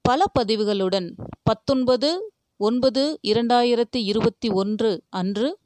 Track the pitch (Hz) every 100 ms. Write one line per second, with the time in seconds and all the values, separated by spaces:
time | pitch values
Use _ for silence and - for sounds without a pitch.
0 | - 262 392 - 214 220 208 202 190 190
1 | 170 - - - - - - 262 254 247
2 | 277 359 427 _ _ _ 208 247 262 247
3 | 285 311 202 214 233 240 240 233 240 254
4 | 202 208 226 - 233 190 196 214 226 170
5 | _ 190 185 202 254 392